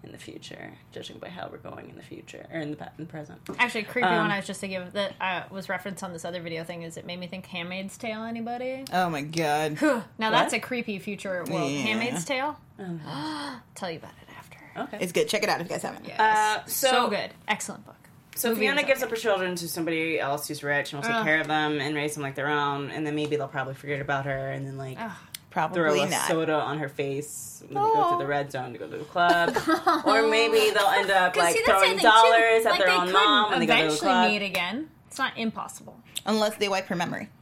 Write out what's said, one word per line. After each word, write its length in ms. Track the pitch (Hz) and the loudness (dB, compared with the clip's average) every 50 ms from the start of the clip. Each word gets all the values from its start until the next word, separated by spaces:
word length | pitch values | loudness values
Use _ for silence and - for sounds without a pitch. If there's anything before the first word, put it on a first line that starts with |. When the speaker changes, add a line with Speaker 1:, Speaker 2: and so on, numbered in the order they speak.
| - | -18
Speaker 1:
in 80 | - | -18
the 60 | - - | -18 -16
future, 520 | - - - - - - - - - - - - - - | -16 -16 -16 -16 -16 -16 -16 -14 -14 -16 -16 -18 -20 -18
judging 260 | - - - - - - | -16 -14 -14 -14 -14 -14
by 100 | - - | -14 -14
how 200 | 175 185 - - | -12 -12 -12 -12
we're 80 | - - | -14 -14
going 320 | - - - - - - | -16 -16 -16 -14 -16 -18
in 60 | - | -18
the 60 | - | -20
future, 440 | - - - - - - - - - - | -18 -18 -18 -18 -16 -18 -18 -18 -16 -12
or 80 | - 165 | -10 -10
in 100 | 151 147 | -8 -8
the 60 | 151 | -10
pa-, 140 | - - - - | -10 -12 -16 -14
in 100 | - 160 | -16 -16
the 40 | 165 | -14
present. 300 | - 160 151 147 - - - - - - | -12 -14 -14 -14 -18 -18 -12 -12 0 2
Speaker 2:
Actually, 220 | 240 240 - 226 | 2 2 2 -6
a 40 | 208 | -8
creepy 200 | - - 247 240 | -4 -2 0 2
Speaker 1:
Um, 120 | 185 175 170 | 2 4 2
Speaker 2:
one 120 | 165 - | 2 2
I 60 | 202 | 0
was 100 | 196 190 | -2 -4
just 140 | - 196 - | -8 -10 -8
thinking 180 | - 190 190 185 | -8 -8 -8 -8
of 120 | 180 180 | -10 -6
that, 220 | 180 202 202 190 - - | -4 -4 -4 -4 -4 -4
uh, 220 | 185 185 180 165 - - | -4 -2 -2 -4 -6 -8
was 180 | 185 190 185 - | -12 -12 -8 -6
referenced 360 | 190 185 - 202 190 - 196 | -6 -6 -6 -8 -10 -8 -10
on 80 | 185 | -10
this 120 | 175 165 - | -10 -8 -8
other 160 | 175 175 180 | -8 -8 -8
video 220 | 165 170 165 160 | -8 -8 -8 -8
thing 200 | 165 165 175 170 | -8 -8 -10 -10
is 140 | 165 165 165 | -10 -12 -12
it 80 | - - | -14 -12
made 140 | 180 175 180 | -10 -10 -10
me 80 | 180 | -10
think 180 | 170 196 185 180 | -10 -12 -14 -14
Handmaid's 520 | - - 175 170 175 180 190 190 196 - - | -10 -10 -8 -8 -6 -8 -8 -8 -10 -12 -10
Tale, 240 | - 226 214 220 | -10 -8 -8 -8
anybody? 600 | 226 226 233 233 226 233 240 247 254 254 262 262 269 - | -8 -8 -8 -8 -6 -6 -6 -6 -6 -6 -6 -8 -8 -4
Speaker 3:
Oh 180 | 180 180 185 175 | -2 0 0 0
my 120 | 160 143 | -2 -4
God. 600 | 143 151 160 165 165 147 147 147 156 156 151 - | -6 -4 -2 -2 0 2 2 2 0 -2 -2 0
Speaker 2:
Now 480 | 285 302 262 233 190 - - - 220 220 | 2 2 2 0 -4 -10 -8 -4 -2 2
that's 220 | 220 247 269 285 | 2 2 2 2
Speaker 1:
What? 60 | - 220 | 0 -4
Speaker 2:
a 20 | |
creepy 400 | - - 254 240 233 - 208 190 | -4 -4 -6 -6 -4 -6 -8 -8
future 440 | - 208 202 190 - 196 185 180 165 160 | -8 -10 -10 -8 -6 -6 -6 -6 -4 -4
world. 220 | 165 165 151 139 | -4 -2 -2 -2
Speaker 3:
Yeah. 60 | 143 143 | -2 -2
Speaker 2:
Handmaid's 440 | 135 220 214 220 226 240 254 269 269 | -2 -2 -2 -2 -2 -2 -4 -6 -4
Tale? 320 | - 277 254 269 302 294 - - - - - | -4 -4 -2 -2 -4 -6 -8 -16 -20 -16 -14
Speaker 1:
Oh. 840 | 196 180 170 165 151 151 156 277 302 311 311 294 285 285 262 233 - | -10 -10 -10 -10 -10 -10 -10 -8 -8 -8 -8 -8 -8 -10 -12 -14 -18
Speaker 2:
<gasps> 80 | _ - | _ -14
Tell 160 | - 202 180 | -10 -8 -8
you 80 | 165 147 | -8 -10
about 140 | - - - - | -12 -16 -20 -20
it 60 | - - - - | -20 -20 -20 -20
after. 200 | - - - - - - - - 240 - - | -20 -20 -20 -20 -20 -16 -10 -10 -10 -10 -6
Speaker 1:
Okay. 40 | 208 185 | -6 -6
Speaker 3:
It's 60 | 180 | 0
good. 160 | 170 185 156 151 | 2 0 2 2
Check 140 | - 208 | 2 0
it 60 | 208 196 | 2 0
out 120 | - - | 0 -2
if 60 | 170 | -2
you 40 | 175 | -4
guys 120 | - 180 | -6 -6
haven't. 240 | - - - - - | -6 -6 -10 -10 -14
Speaker 2:
Yes. 140 | - - - | -10 0 2
Speaker 1:
Uh, 440 | 214 220 214 214 214 214 214 - - | 4 4 6 4 4 2 0 -2 -4
so 220 | - - - - 262 | -6 -4 0 2 4
Speaker 2:
So 200 | 254 240 240 226 | 4 4 4 2
good. 200 | 208 185 - - - - - - | 0 -2 -4 -6 -10 -14 -4 -4
Excellent 360 | 214 214 - - 190 - - | -4 -4 -4 -10 -10 -14 -16
book. 120 | - - _ - - - - _ _ - | -20 -20 _ -20 -20 -20 -20 _ _ -8
Speaker 1:
So 140 | - - 233 | -2 0 0
Speaker 2:
Movie 100 | 226 208 | 0 2
Speaker 1:
Fiona 160 | 214 269 277 294 | 2 2 2 2
Speaker 2:
was 40 | 277 | 2
Speaker 1:
gives 140 | 269 269 247 | 2 2 2
Speaker 2:
okay. 40 | 262 | 2
Speaker 1:
up 40 | 226 | -4
her 60 | 233 220 | -4 -2
children 360 | 220 233 196 190 185 180 180 | 2 2 2 2 2 -2 -2
to 120 | 170 170 160 | -4 -6 -6
somebody 520 | - 175 165 165 165 160 160 165 160 - | -6 -4 -2 -2 0 0 0 0 0 -2
else 260 | - 139 143 147 139 | 0 -2 -2 -4 -4
who's 160 | - 156 143 | -6 -8 -6
rich 300 | - 143 143 143 139 - | -2 0 0 0 0 -2
and 100 | 151 143 | -6 -6
will 60 | 143 233 | -4 -2
take 100 | 233 226 | -2 0
Speaker 2:
Ugh. 80 | 214 | 2
Speaker 1:
care 140 | 156 156 160 | 2 2 2
of 80 | 151 143 | 2 0
them 320 | 151 156 151 151 151 147 | 0 0 2 0 0 -2
and 160 | 131 147 151 | -2 -2 -2
raise 180 | 147 147 151 147 | -2 -2 -4 -4
them 80 | 151 | -4
like 140 | 143 135 135 | -6 -6 -4
their 120 | 143 135 147 | -4 -2 0
own, 420 | 151 147 143 143 143 143 143 131 | 0 0 0 0 -2 -2 -4 -6
and 120 | - 143 156 | -6 -4 -4
then 120 | 147 147 | -2 -2
maybe 180 | 151 151 139 147 | -2 -2 -2 -2
they'll 120 | 147 139 139 | -2 -2 -4
probably 260 | - 139 131 135 135 | -4 -6 -6 -6 -8
forget 260 | - - 139 147 139 | -10 -6 -6 -4 -4
about 240 | 135 135 143 139 135 | -2 -2 -2 -2 -2
her 240 | 139 135 135 135 135 | -4 -4 -4 -4 -6
and 120 | 135 139 139 | -6 -6 -8
then, 140 | 135 135 135 | -8 -10 -10
like, 180 | 135 - 131 - | -10 -10 -10 -10
Speaker 2:
Ugh. 100 | 233 220 180 - - - - - - - | -10 -10 -10 -14 -18 -16 -18 -18 -18 -6
Speaker 3:
Probably 240 | - 185 160 160 180 | -2 -2 -2 0 0
Speaker 1:
throw 260 | 180 165 156 147 147 | 2 2 4 4 4
a 60 | 143 - | 2 2
Speaker 3:
not. 200 | 156 101 67 - | 2 0 2 2
Speaker 1:
soda 260 | 165 160 160 160 156 | 2 2 2 2 2
on 240 | 147 123 117 143 156 | 0 0 0 -2 -4
her 100 | 135 135 | -4 -6
face 720 | - - 143 139 135 139 147 - - - - - - - - | -4 -4 -4 -2 -2 -4 -6 -8 -12 -14 -14 -14 -14 -16 -16
when 40 | - | -8
they 100 | - 403 | -2 0
go 120 | 415 440 440 427 | 2 4 4 4
Speaker 3:
Aw. 80 | 392 349 | 4 4
Speaker 1:
through 80 | 349 349 | 2 0
the 80 | - - | 0 0
red 240 | - 285 277 - | 0 0 -2 -2
zone 200 | - 131 127 127 | -6 -8 -8 -8
to 60 | 120 - | -10 -12
go 100 | - 78 | -10 -10
to 100 | 85 - | -8 -10
the 60 | 151 | -10
club. 480 | 147 - 180 175 175 175 170 170 - 240 | -4 0 2 4 6 6 4 4 2 0
Speaker 2:
<laughs> 500 | - - - 320 330 - 370 330 - - | -2 0 0 0 2 2 2 2 4 4
Speaker 1:
Or 160 | 320 208 226 226 220 | 4 4 6 6 4
maybe 420 | 220 220 233 226 220 220 214 214 | 4 4 4 6 6 6 6 6
they'll 140 | 208 208 202 | 4 4 4
end 240 | 196 180 202 214 190 | 4 4 4 2 4
up, 240 | 196 185 180 180 - | 4 4 4 4 4
Speaker 2:
'Cause 80 | 180 | 4
Speaker 1:
like, 140 | 175 170 - | 4 4 4
Speaker 2:
see, 60 | 453 453 | 4 4
that's 0 | |
the 60 | 494 | 6
Speaker 1:
throwing 160 | 196 190 - - | 6 6 6 4
Speaker 2:
thing, 100 | - 392 | 4 6
too. 40 | - | 6
Speaker 1:
dollars 600 | 226 214 226 226 226 226 226 226 226 226 226 226 | 8 10 10 10 10 8 8 6 6 6 6 6
at 40 | 220 | 4
Speaker 2:
Like, 80 | 196 - | 4 4
Speaker 1:
their 80 | 196 185 | 6 4
Speaker 2:
they 60 | 180 | 4
Speaker 1:
own 120 | 180 180 | 4 2
Speaker 2:
could 60 | 180 185 | 4 6
Speaker 1:
mom 360 | 196 202 208 208 208 214 220 | 6 6 8 6 6 4 4
when 80 | 247 262 | 2 0
they 80 | 240 | 4
go 60 | 214 233 | 4 4
to 40 | 233 | 4
the 60 | - | 4
Speaker 2:
eventually 240 | 156 151 - - 196 | 2 0 2 2 4
Speaker 1:
club. 200 | 185 185 185 180 | 6 6 6 4
Speaker 2:
meet 120 | 208 208 202 | 4 2 -2
again. 440 | 196 180 185 175 180 202 269 320 - - - - - | -2 -2 -2 -2 -2 -4 -6 -8 -10 -14 -20 -20 -16
It's 100 | - - | -4 -4
not 180 | 269 247 - | -4 -4 -2
impossible. 600 | - 226 226 - - - - - - - - - - - - - - - | -4 -4 -4 -4 -6 -12 -12 -12 -16 -18 -20 -20 -20 -20 -12 -12 -8 -2
Speaker 3:
Unless 320 | - 214 214 214 220 220 - | 0 2 2 2 0 2 0
they 100 | 214 202 | 0 0
wipe 180 | 190 190 190 | 0 0 0
her 80 | - 190 | -2 -2
memory 360 | 175 175 - - - 208 - - - | -2 -2 -2 -4 -8 -10 -12 -16 -20